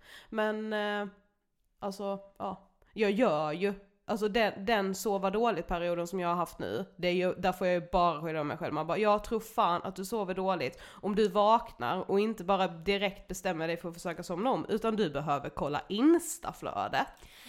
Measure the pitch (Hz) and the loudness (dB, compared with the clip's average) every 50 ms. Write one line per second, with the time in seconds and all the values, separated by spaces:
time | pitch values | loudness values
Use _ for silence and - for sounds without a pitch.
0 | - - - - - - 220 220 214 214 214 214 220 220 214 208 208 208 208 202 | -20 -20 -20 -20 -16 -8 -4 -2 -2 -2 -2 -4 -4 -4 -4 -4 -2 -2 -4 -4
1 | 208 196 - _ _ _ _ _ _ _ _ _ _ _ _ _ 202 196 190 - | -6 -8 -10 _ _ _ _ _ _ _ _ _ _ _ _ _ -8 -8 -6 -6
2 | 202 196 196 196 196 - _ - 208 196 185 - - _ _ _ _ _ _ 208 | -4 -4 -4 -6 -8 -14 _ -8 -8 -8 -8 -10 -14 _ _ _ _ _ _ 0
3 | 214 202 202 220 254 196 151 151 156 151 156 175 196 202 196 - - _ _ _ | 2 2 4 4 4 4 4 2 0 -2 -2 -2 -2 -2 -4 -6 -12 _ _ _
4 | _ - 214 190 214 208 196 233 214 196 - 196 190 240 226 202 190 190 190 - | _ -4 -2 0 0 0 2 2 2 2 0 -2 -2 0 2 2 2 0 -2 -2
5 | - 220 196 196 196 190 196 220 240 233 190 160 175 - 180 170 175 175 175 170 | -2 -2 0 0 0 0 0 2 2 2 0 -2 -4 -4 -4 -2 -2 -2 -2 -2
6 | 170 170 185 185 175 170 175 180 165 - - - 117 87 107 180 190 - - - | -4 -4 -4 -2 0 0 0 0 -2 -4 -4 -6 -6 -4 -4 -4 -6 -8 -8 -2
7 | 175 180 180 185 180 185 - - 190 185 180 - 196 180 180 175 165 - - 180 | 0 2 2 2 2 0 0 0 0 0 0 2 2 2 2 2 0 0 2 4
8 | 175 170 156 151 165 165 156 156 147 147 151 156 165 139 147 151 156 170 160 190 | 4 4 2 0 -4 -4 -2 -2 -2 -2 -2 -4 -4 -4 -2 -2 -2 0 0 2
9 | 214 208 208 208 208 - 233 214 - - - 233 208 170 175 - - - 185 185 | 4 4 4 2 2 -2 -4 -4 -4 -2 0 2 2 2 2 0 -2 -6 -8 -8
10 | 190 - 240 220 196 180 180 190 185 190 185 160 127 - - - - - - - | -6 -4 -4 -4 -2 -2 -2 -2 0 0 0 0 -2 -4 -6 -10 -16 -20 -16 -6
11 | - 208 202 214 214 190 175 208 202 214 226 226 226 - - - 123 120 170 185 | -4 0 2 4 2 4 4 6 6 8 6 6 4 -2 -6 -4 -2 -2 0 -2
12 | - - 190 196 214 226 214 190 170 190 196 185 190 175 170 165 160 202 202 190 | 0 2 2 2 2 2 0 -2 0 2 2 4 2 0 0 -2 0 0 0 2
13 | 208 185 190 - - - 180 - - 185 175 156 160 170 170 170 - 165 170 175 | 0 -2 -2 -6 -10 -12 -10 -4 -2 -2 0 0 -2 -2 -2 -4 -6 -10 -10 -6
14 | - 180 160 170 175 - 175 170 226 269 220 165 - - 208 202 226 226 220 202 | -6 -6 -6 -6 -6 -6 -4 0 2 2 2 0 0 -2 -2 0 0 0 2 2
15 | 202 156 143 139 147 156 143 139 - 147 - - 175 143 147 - - - 190 214 | 0 0 -2 -2 -2 0 0 -2 -2 -6 -6 -4 -4 -2 -2 -4 -4 -4 0 4
16 | 269 320 339 330 339 - - - - - - - - - - 101 98 - - 135 | 6 6 6 6 2 -2 -8 -8 -8 -10 -10 -8 -8 -4 -2 -2 -2 0 0 -2
17 | 254 - - - - - - - - | -2 -2 -8 -16 -20 -20 -20 -20 -18